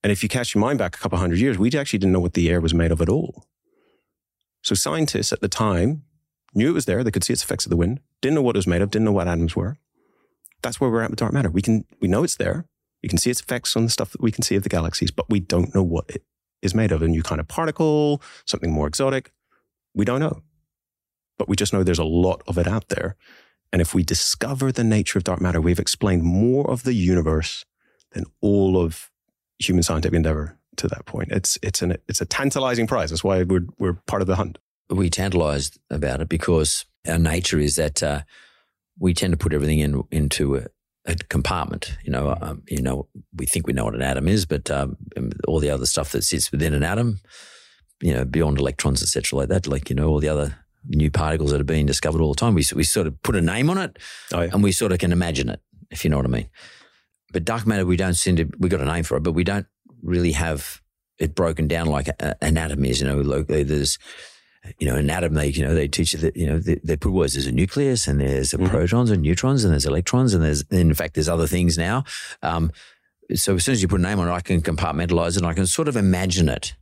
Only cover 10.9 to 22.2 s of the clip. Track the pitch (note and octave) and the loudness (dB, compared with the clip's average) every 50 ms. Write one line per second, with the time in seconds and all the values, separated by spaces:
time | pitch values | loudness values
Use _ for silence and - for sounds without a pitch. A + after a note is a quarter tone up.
10.9 | A2+ A2+ A2 - - - A#2 G#2+ - C#3 C3 F#2 E2 F#2+ F#2+ - A2+ A2 - _ | 2 2 0 -2 -2 -2 -2 0 0 0 0 0 0 0 2 2 0 0 0 _
11.9 | _ _ - F2+ F2+ A2 D#3+ F3 - - - - - E3 E3+ _ _ _ _ _ | _ _ 0 0 2 2 2 0 -2 -2 -2 -2 -2 -4 -6 _ _ _ _ _
12.9 | _ _ - - - - - B2 B2 - - - B2+ B2 - - - B2 A#2 A2+ | _ _ -6 -2 0 0 0 0 -2 -2 -4 -6 -6 -4 -4 -2 0 0 0 0
13.9 | - - A2+ - - - - A2+ A2 - - - - G2 F#2+ - - F2 D#2+ D#2+ | 0 -2 -4 -6 -6 -2 -2 -2 0 -2 -2 0 0 0 0 0 -2 0 -2 -2
14.9 | - - - D#2+ - - - - G#2+ G2+ F2+ - - F2 F2 - - G2 F#2+ E2+ | -2 -2 -2 -2 -2 -4 -2 0 -2 -2 0 0 0 0 0 2 0 0 0 0
15.9 | E2 E2 - - - - _ _ _ _ _ _ _ _ - G2 F2+ A2 A2 G2+ | 0 -4 -6 -8 -12 -14 _ _ _ _ _ _ _ _ -6 -2 0 0 2 2
16.9 | E2 D#2 E2 E2 E2 D#2+ E2 - E2 D#2 D2+ - - - E3 D#3 D3+ - D#3+ D#3 | 2 2 2 2 2 0 0 -2 -4 -4 -6 -6 -4 -2 -2 -2 0 0 2 2
17.9 | D3+ D3+ D3+ D3 D3 C#3+ - - - - _ - - - - F2 D#2 D2+ D2 D2+ | 4 4 2 2 0 -2 -4 -14 -20 -14 _ -6 -6 -4 -2 0 0 0 0 -2
18.9 | D2+ - C3+ C3+ C3+ C3 - - _ _ _ _ _ _ _ _ _ _ _ _ | -2 -2 0 0 0 -2 -4 -8 _ _ _ _ _ _ _ _ _ _ _ _
19.9 | _ - G#2 G#2 B2 C3+ D3+ - - - - _ _ _ _ _ _ _ _ _ | _ -2 0 0 0 0 0 -2 -2 -6 -12 _ _ _ _ _ _ _ _ _
20.9 | _ _ _ _ _ _ _ _ _ _ - - G2+ - G2+ - - G2+ F#2 F2+ | _ _ _ _ _ _ _ _ _ _ -2 -2 0 0 0 0 0 2 2 2
21.9 | F2 D#2+ E2 D#2+ D#2+ F2 | 2 0 0 0 2 2